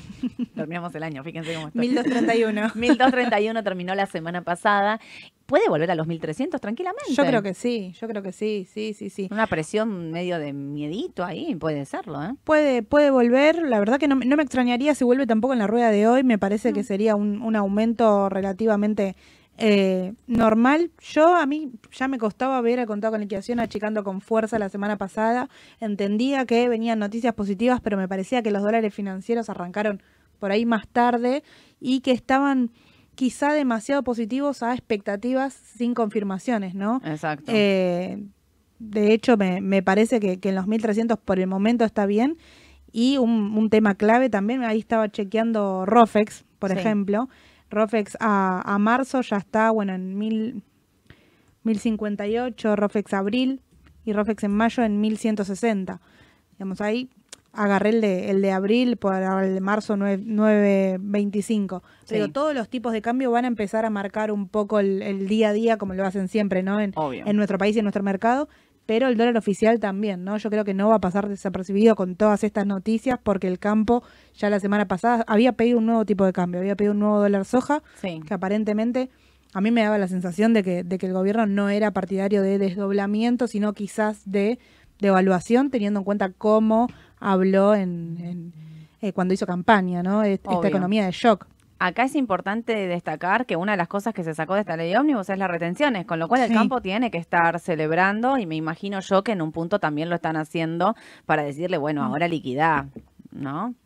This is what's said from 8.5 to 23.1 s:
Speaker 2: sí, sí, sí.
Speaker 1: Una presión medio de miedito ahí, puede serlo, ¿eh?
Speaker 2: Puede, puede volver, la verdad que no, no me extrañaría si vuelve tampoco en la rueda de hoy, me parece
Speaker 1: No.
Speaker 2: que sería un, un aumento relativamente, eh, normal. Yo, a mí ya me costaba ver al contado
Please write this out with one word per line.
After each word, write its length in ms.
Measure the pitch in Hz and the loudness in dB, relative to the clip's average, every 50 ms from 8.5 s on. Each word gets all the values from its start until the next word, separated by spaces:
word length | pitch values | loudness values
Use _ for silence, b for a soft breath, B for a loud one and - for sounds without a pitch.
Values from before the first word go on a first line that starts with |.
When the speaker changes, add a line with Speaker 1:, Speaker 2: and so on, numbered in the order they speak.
| 214 202 185 - | -4 -6 -8 -10
Speaker 2:
sí, 240 | - 214 214 220 208 | -10 -10 -8 -8 -8
sí, 160 | - 208 196 | -10 -12 -12
sí. 200 | - - 190 185 | -8 -8 -8 -6
Speaker 1:
Una 160 | 202 214 220 220 | -2 -2 -2 0
presión 640 | 180 160 156 - - 214 220 226 202 180 170 160 | 0 -4 -4 -2 -2 -2 -2 -2 -4 -6 -6 -6
medio 260 | 160 170 180 180 175 165 | -6 -6 -4 -4 -4 -4
de 140 | 147 143 139 | -4 -6 -8
miedito 720 | 139 139 139 147 147 147 147 165 220 349 349 - - 175 | -8 -8 -8 -8 -8 -6 -6 -6 -8 -8 -8 -6 -8 -8
ahí, 320 | 185 165 190 294 339 240 | -6 -6 -8 -6 -6 -6
puede 300 | 151 165 160 151 143 139 | -4 -4 -4 -4 -4 -6
serlo, 380 | - - 339 - 208 147 139 147 | -8 -8 -10 -10 -8 -10 -8 -8
¿eh? 120 | 190 269 - - | -8 -10 -8 -2
Speaker 2:
Puede, 400 | - 311 302 302 285 254 240 214 | 2 2 4 4 4 2 0 0
puede 260 | - 285 294 294 285 | 2 4 6 6 6
volver, 540 | 269 254 240 240 240 262 285 311 330 339 330 | 6 6 4 6 6 6 6 4 4 2 0
la 160 | 277 233 208 | 0 2 2
verdad 180 | 202 208 247 285 | 2 2 2 2
que 100 | 311 294 | 2 2
no, 80 | 277 | 2
no 200 | 262 233 247 285 | 2 2 2 2
me 80 | 311 302 | 2 2
extrañaría 500 | 254 - 254 247 247 240 233 277 302 285 | 0 0 0 2 2 2 2 2 2 2
si 100 | - 262 | 2 4
vuelve 200 | 240 247 269 277 | 4 4 4 4
tampoco 280 | 226 226 220 208 262 269 | 2 2 2 2 2 0
en 60 | 233 | 0
la 80 | 202 196 | 0 2
rueda 220 | 214 240 240 226 | 2 4 4 4
de 180 | 214 202 208 226 | 4 4 6 6
hoy, 160 | 240 262 269 | 4 4 4
me 140 | 254 226 185 | 4 2 2
parece 320 | - 196 208 214 - 240 | 2 0 0 0 0 0
Speaker 1:
No. 60 | 202 | 0
Speaker 2:
que 80 | 208 - | -2 -2
sería 320 | - 202 190 214 220 208 | -2 -2 0 2 2 2
un, 260 | 208 208 208 202 208 | 2 0 -2 -2 -4
un 140 | 240 226 220 | -2 -2 0
aumento 760 | 208 202 196 202 208 220 233 226 214 233 214 208 202 196 196 | 0 0 0 2 2 2 2 2 4 4 4 6 4 4 2
relativamente, 840 | 196 196 190 196 190 180 220 226 214 202 208 214 214 208 202 190 185 b b b b b b b b - | 0 -2 -2 -4 -2 0 2 2 2 2 2 0 0 0 -2 -4 -4 b b b b b b b b -2
eh, 560 | 226 220 208 202 196 190 185 185 185 185 226 - _ - | 2 4 4 4 4 4 2 0 -2 -4 -8 -12 _ -2
normal. 640 | 240 226 226 220 220 226 233 262 294 320 349 320 _ - | 2 4 4 4 4 4 4 4 4 2 0 -2 _ -12
Yo, 340 | - - - 302 311 339 359 | -14 -4 2 4 6 6 6
a 100 | 349 294 269 | 4 2 0
mí 240 | 294 311 311 254 247 208 _ - | -2 -4 -6 -8 -12 -16 _ -18
ya 160 | - - 262 262 | -8 -6 -4 -4
me 120 | 269 240 | -4 -2
costaba 420 | 226 208 - - 254 262 269 254 | -2 -4 -2 -2 -4 -2 -2 0
ver 180 | 233 233 240 247 | 0 0 0 0
al 60 | 247 | -2
contado 280 | 214 214 208 220 220 | -4 -4 -2 -2 -2